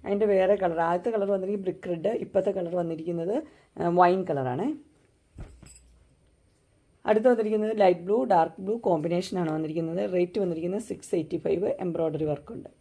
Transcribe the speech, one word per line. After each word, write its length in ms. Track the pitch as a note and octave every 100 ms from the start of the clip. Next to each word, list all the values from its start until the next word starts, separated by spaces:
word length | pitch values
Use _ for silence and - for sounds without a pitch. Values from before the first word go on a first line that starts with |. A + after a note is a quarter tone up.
| -
അതിൻ്റെ 200 | G3+ G#3+
വേറെ 240 | G3 F#3 G3+
കളർ, 180 | F#3 E3 E3
ആദ്യത്തെ 240 | F3+ G#3
കളർ 160 | A3 G3
വന്നിരിക്കുന്നത് 320 | G3 F#3 G#3 F#3
ബ്രിക്ക് 220 | F3+ F#3
റെഡ്, 200 | E3+ E3+ A#3
ഇപ്പോഴത്തെ 280 | F3+ G3 F#3+ F#3+
കളർ 160 | F3 F3+
വന്നിരിക്കുന്നത്, 560 | E3+ D#3+ D#3+ E3+ E3 A#3+ D#4 - _ -
ആ, 100 | E3+ F3
വൈൻ 220 | F3 F#3 F3+
കളറാണ്. 380 | D3 C3 B2+ A#3 D4+ - _ _ _ _ - - - - - _ _ _ _ _ _ _ _ _ _ _ _ -
അടുത്ത് 160 | G#3+ B3
വന്നിരിക്കുന്നത് 420 | A#3+ G#3+ G#3+ G#3+ A3
ലൈറ്റ് 200 | F#3+ F3 F3
ബ്ലൂ, 120 | G#3+ B3+
ഡാർക്ക് 280 | F3+ E3 E3 F#3+
ബ്ലൂ 80 | A3+ A3+
കോമ്പിനേഷൻ 460 | E3 D#3+ F3 F3+ F#3+
ആണ് 80 | E3+ D#3
വന്നിരിക്കുന്നത്. 460 | D#3 D#3 E3 E3+ G#3 F3+
റേറ്റ് 220 | F3 F3
വന്നിരിക്കുന്നത് 420 | F#3+ E3 F3 G3 A3+
സിക്സ് 220 | F#3 - F3+
എയ്റ്റി 200 | D#3 E3
ഫൈവ്, 260 | D#3+ E3 G#3 -
എംബ്രോയ്ഡറി 420 | F3+ E3 D#3+ D3+ D3+
വർക്കുണ്ട്. 380 | C#3+ - A#3 - _